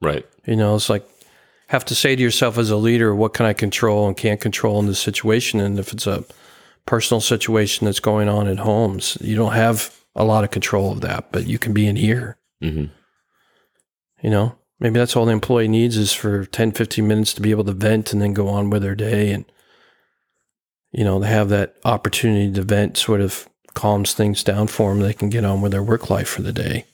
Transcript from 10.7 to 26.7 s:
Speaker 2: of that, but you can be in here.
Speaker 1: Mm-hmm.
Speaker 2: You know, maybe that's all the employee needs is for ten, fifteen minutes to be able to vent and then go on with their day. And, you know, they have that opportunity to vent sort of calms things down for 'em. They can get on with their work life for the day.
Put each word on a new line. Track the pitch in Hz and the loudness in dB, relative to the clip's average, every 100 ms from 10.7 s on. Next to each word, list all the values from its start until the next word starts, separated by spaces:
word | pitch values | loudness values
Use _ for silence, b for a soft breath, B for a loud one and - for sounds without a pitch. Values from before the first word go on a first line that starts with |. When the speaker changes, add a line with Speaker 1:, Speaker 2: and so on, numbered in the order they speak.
| 101 98 | 0 0
Speaker 2:
of | 98 | -2
that, | - - - | -4 -6 -6
but | - - | -6 -2
you | 113 | -4
can | - | -2
be | 104 104 | 0 2
in | 101 | 2
here. | 110 120 117 113 _ _ | 2 0 -4 -12 _ _
Speaker 1:
Mm-hmm. | 82 78 71 - _ _ _ _ _ _ _ _ _ _ _ _ | -6 -4 -6 -10 _ _ _ _ _ _ _ _ _ _ _ _
Speaker 2:
You | 107 | 0
know, | 104 110 - _ - | 2 0 -4 _ -4
maybe | 120 113 | 0 2
that's | 120 - | 2 2
all | 113 | 2
the | |
employee | 110 - 123 110 | 2 2 0 2
needs | 110 120 117 | 2 2 2
is | 104 | 0
for | - 107 101 95 | -2 -2 -2 -2
ten, | - 113 | -2 0
fifteen | 101 110 - 107 | 0 -2 0 2
minutes | 107 107 - | 2 0 0
to | |
be | 104 | 0
able | 107 101 | 0 0
to | |
vent | 95 107 110 107 | 0 2 2 0
and | 104 | 0
then | 101 | 0
go | 101 98 | 0 0
on | 101 101 | 0 0
with | 104 | 0
their | 98 101 | -2 -2
day. | 107 117 104 | -2 0 0
And, | 101 - b b b b b b b b b b _ _ _ _ | -2 -6 b b b b b b b b b b _ _ _ _
you | - | -2
know, | 107 95 | 0 2
they | 104 | 2
have | 110 101 | 2 2
that | 101 95 _ - | 0 -2 _ -2
opportunity | 110 - - 120 104 101 | 0 -2 -2 0 2 0
to | 98 | -2
vent | 95 104 101 - | 0 0 0 -2
sort | - 107 | 0 0
of | 98 - - _ _ - | 0 -4 -14 _ _ -4
calms | 107 104 98 | 0 0 0
things | - 104 101 | 0 0 0
down | - 101 107 | -2 0 0
for | - 104 | 0 0
'em. | 101 | 0
They | 101 | 0
can | 104 104 | -2 -2
get | 113 101 | 0 0
on | 98 | 0
with | 101 | 0
their | 98 | 0
work | 104 117 - | 0 -2 -2
life | - - | -4 -4
for | - | -6
the | 95 | -6
day. | - - | -4 -4